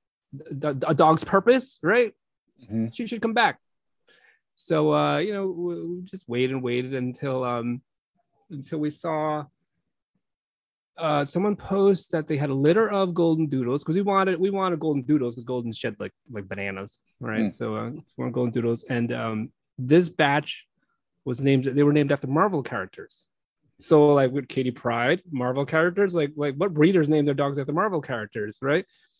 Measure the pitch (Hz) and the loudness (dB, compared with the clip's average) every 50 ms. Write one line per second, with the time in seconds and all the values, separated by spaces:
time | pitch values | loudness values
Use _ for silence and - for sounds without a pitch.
0 | _ _ _ _ _ _ - 139 - - 156 135 143 151 139 131 - 156 160 - | _ _ _ _ _ _ -18 -16 -14 -12 -8 -4 -2 -2 -2 -2 0 2 4 6
1 | 165 156 160 151 - - - 196 190 233 254 262 247 - - - - 165 214 247 | 6 6 6 4 2 2 2 4 6 6 4 4 4 -4 -10 -4 0 2 2 2
2 | 240 208 - _ _ _ _ _ _ _ _ _ - - 107 113 113 113 - - | 2 0 -2 _ _ _ _ _ _ _ _ _ -12 -6 -4 -2 -2 -4 -4 -6
3 | 240 208 240 220 - 226 220 240 226 185 - - _ _ _ _ _ _ _ _ | -8 -6 -6 -4 -2 0 2 2 2 2 2 -2 _ _ _ _ _ _ _ _
4 | _ _ _ _ _ _ _ _ _ _ _ - - - 170 156 151 156 151 151 | _ _ _ _ _ _ _ _ _ _ _ -12 -4 -2 0 2 2 4 2 2
5 | 147 147 143 147 165 214 208 196 196 190 175 165 175 175 175 170 165 170 175 180 | 2 2 0 0 -2 -2 -4 -4 -4 -6 -6 -4 -6 -6 -6 -6 -8 -8 -8 -10
6 | 180 185 - 185 - - 117 123 127 127 135 131 127 123 120 123 127 127 135 131 | -10 -14 -16 -16 -10 -6 -2 0 0 0 0 -2 -4 -2 -2 -2 -4 -4 -4 -6
7 | 127 127 123 - - 139 131 131 127 123 120 120 117 120 123 127 - _ _ _ | -6 -6 -6 -6 -6 -4 -4 -2 -2 -2 -4 -4 -4 -4 -6 -6 -10 _ _ _
8 | _ _ _ _ _ _ _ _ _ - 185 139 135 - 170 151 151 151 147 - | _ _ _ _ _ _ _ _ _ -16 -14 -14 -12 -8 -6 -4 -4 -4 -6 -6
9 | - 170 160 156 151 156 151 151 143 - _ _ _ _ _ _ _ _ _ _ | -6 -4 -4 -2 -2 -2 -4 -4 -6 -10 _ _ _ _ _ _ _ _ _ _
10 | _ _ _ _ _ _ _ _ _ _ _ _ _ _ _ _ _ _ _ - | _ _ _ _ _ _ _ _ _ _ _ _ _ _ _ _ _ _ _ -4
11 | 170 156 151 147 143 139 - 175 196 214 208 - - - 196 202 196 202 196 185 | -2 0 0 0 0 -2 -2 0 0 0 0 -2 -4 -4 0 2 4 4 4 2
12 | - - - 160 151 - 160 135 147 143 135 135 135 151 175 220 226 202 202 196 | 0 -4 -4 -4 -2 -2 -2 -2 -2 -2 0 2 4 4 4 4 4 2 2 0
13 | 190 180 170 175 170 170 160 160 160 147 139 131 123 120 131 147 - - 160 190 | 0 0 2 2 2 2 2 2 0 0 0 -2 0 0 -2 -2 -2 -2 -2 0
14 | 202 202 196 196 190 190 185 160 185 202 196 196 190 185 175 151 160 160 147 143 | 0 2 2 2 2 2 0 0 0 0 0 0 0 0 0 0 0 0 -2 0
15 | 123 123 151 147 127 120 117 123 117 127 127 123 120 117 110 - - 117 104 - | 2 2 2 2 2 0 -6 -6 -6 -4 -4 -4 -4 -4 -6 -6 -6 -6 -6 -6
16 | 101 98 - _ _ - 123 104 98 95 107 101 98 98 98 95 98 104 - - | -10 -10 -12 _ _ -14 -12 -12 -10 -10 -8 -8 -6 -6 -6 -8 -10 -12 -14 -20
17 | _ _ _ - 123 117 110 110 110 98 - - 117 113 107 110 110 117 151 156 | _ _ _ -12 -8 -6 -2 -2 -2 -2 -4 -6 -6 -6 -6 -6 -6 -8 -10 -12
18 | - _ _ - 127 123 117 123 123 120 113 123 117 117 117 117 - - 131 120 | -16 _ _ -8 -8 -6 -4 -2 -2 -2 -2 -2 -2 -2 -2 -4 -4 -4 -4 -2
19 | 117 117 117 120 113 113 110 107 110 - _ _ _ _ _ - 127 123 151 175 | -2 -2 -4 -4 -4 -4 -4 -6 -6 -8 _ _ _ _ _ -6 0 4 4 4
20 | 180 160 - - 156 143 139 151 143 - - - - _ _ _ _ _ _ _ | 4 2 0 0 0 2 2 0 -2 -4 -10 -16 -18 _ _ _ _ _ _ _
21 | _ _ _ _ - 135 123 120 135 139 139 131 127 135 127 143 147 147 147 151 | _ _ _ _ -8 -8 -4 -2 2 2 2 2 2 0 2 2 4 4 4 4
22 | 147 139 147 139 - 131 135 156 190 214 190 147 127 - 127 107 92 92 _ - | 2 2 0 -2 -2 -2 0 2 2 2 0 -2 -4 -4 -6 -6 -8 -8 _ -16
23 | 90 - - - _ _ _ _ _ _ _ _ _ _ _ _ - - 165 151 | -20 -18 -20 -20 _ _ _ _ _ _ _ _ _ _ _ _ 0 4 6 6
24 | 147 147 147 139 135 127 127 143 131 - - 139 127 127 120 - - 123 117 117 | 8 8 6 6 4 2 0 -2 -6 -6 -4 -4 -2 -2 -4 -4 -4 -4 -2 0
25 | 120 131 165 175 - 180 151 127 123 123 127 139 139 131 160 160 165 180 175 196 | 2 0 0 0 -2 -6 -6 -4 -2 -2 -2 -2 -2 -2 0 0 0 0 0 0
26 | 202 190 175 170 147 143 151 151 143 147 135 143 180 202 165 151 151 170 196 180 | 0 0 0 0 -2 -2 -2 -4 -4 -4 -2 -2 -2 -2 2 4 4 6 6 4
27 | 156 143 156 151 143 147 143 139 143 139 139 143 135 127 143 170 202 220 190 156 | 4 4 4 2 2 2 0 0 0 -2 -2 -4 -6 -4 -2 -2 -2 0 -2 -4
28 | 139 - 131 113 107 104 - 120 104 107 104 - 131 135 147 175 - _ _ _ | -4 -4 -6 -8 -8 -8 -8 -8 -8 -8 -8 -6 -2 0 0 0 0 _ _ _
29 | _ _ _ - | _ _ _ -6